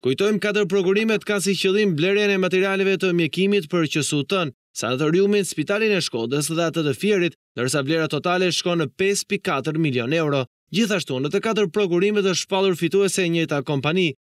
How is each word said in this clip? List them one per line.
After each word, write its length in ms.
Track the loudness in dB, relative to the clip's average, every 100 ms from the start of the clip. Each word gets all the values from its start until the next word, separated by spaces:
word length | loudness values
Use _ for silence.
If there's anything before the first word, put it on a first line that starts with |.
Kujtojmë, 340 | -2 0 0 0
katër 300 | 0 0 0
prokurimet 540 | 2 2 2 2 0 0
kanë 160 | -2 0
si 100 | 0
qëllim 380 | 0 2 2 2
blerjen 340 | 0 2 2
e 60 | 0
materialeve 600 | 2 0 0 0 0 0
të 140 | 0 0
mjekimit 480 | 0 0 2 2 0
për 160 | -2 0
Q 160 | 0
S 80 | -2
U 60 | -2 -2
T-n, 240 | -2 -2 -8 _ -8
sanatoriumin, 720 | -4 0 2 4 4 2 0
spitalin 480 | -4 -2 0 2 0
e 80 |
Shkodrës 480 | 0 -4 -2 -2 -2
dhe 160 | -2 -2
atë 160 | 0 -2
të 80 | 0
Fierit, 340 | 0 2 0 -4 _ -6
ndërsa 260 | -2 -2 0
vlera 240 | -2 -2
totale 400 | -2 -2 0 0
shkon 320 | 0 -2 -2
në 80 | -2
pesë 340 | 0 0 0 -4
pikë 140 | -4 -2
katër 320 | -4 -2 -2
milion 320 | 0 0 0
euro. 320 | 0 0 0 -4 _ _
Gjithashtu, 460 | -2 0 -2 -2 -4
në 160 | -2
të 80 | -2
katër 240 | 0 0 0
prokurimet 560 | 0 0 2 2 2 0
është 160 | -2
shpallur 320 | -2 0 0 0
fituese 480 | 0 2 2 2
e 80 | 0
njëjta 300 | 0 0 -2 -2
kompani 460 | -2 0 0 0 -2